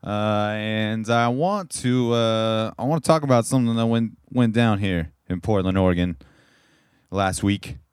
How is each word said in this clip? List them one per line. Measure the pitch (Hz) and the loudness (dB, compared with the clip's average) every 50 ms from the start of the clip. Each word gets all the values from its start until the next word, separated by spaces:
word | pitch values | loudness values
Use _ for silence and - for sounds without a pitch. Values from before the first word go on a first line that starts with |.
Uh, | - 101 104 104 104 107 104 104 104 104 107 | -8 -6 -4 -2 0 0 0 0 0 -2 -4
and | 107 107 107 110 110 110 107 110 110 110 107 | -4 -4 -4 -2 -2 -2 -2 -4 -4 -2 0
I | 120 117 117 120 | 2 2 2 2
want | 123 131 156 185 202 208 185 - | 0 0 -2 -2 -2 -4 -6 -8
to, | - - - 127 123 127 123 117 | -12 -6 -2 0 0 2 2 2
uh, | 117 117 113 113 113 110 110 113 110 110 110 110 - | 2 2 2 0 0 0 0 0 0 -2 -2 -4 -6
I | - 117 | -6 -4
want | 131 160 160 - | -2 -2 -2 2
to | |
talk | - 165 160 | 2 2 2
about | 147 139 127 120 113 | 4 4 4 4 4
something | - 135 131 120 117 113 | 2 0 0 2 2 0
that | 113 113 | 0 0
went, | 113 117 117 113 107 - _ _ _ | 2 2 0 0 -2 -6 _ _ _
went | - 123 123 113 104 | 0 0 0 2 2
down | 117 120 113 107 98 | 2 2 2 2 2
here | 101 98 92 85 80 78 _ _ _ _ | 0 -2 0 -2 -2 -4 _ _ _ _
in | 90 87 | -6 -6
Portland, | - 107 110 98 90 95 92 95 | -2 0 0 2 2 2 2 4
Oregon | 95 92 90 87 90 90 85 - - - _ _ _ _ _ _ _ _ _ _ _ _ _ _ _ _ | 4 4 4 2 0 -2 -2 -8 -14 -20 _ _ _ _ _ _ _ _ _ _ _ _ _ _ _ _
last | - 98 98 95 87 - | -2 0 0 0 0 0
week. | - 101 101 92 - - - - _ _ | 0 0 0 -2 -4 -12 -16 -16 _ _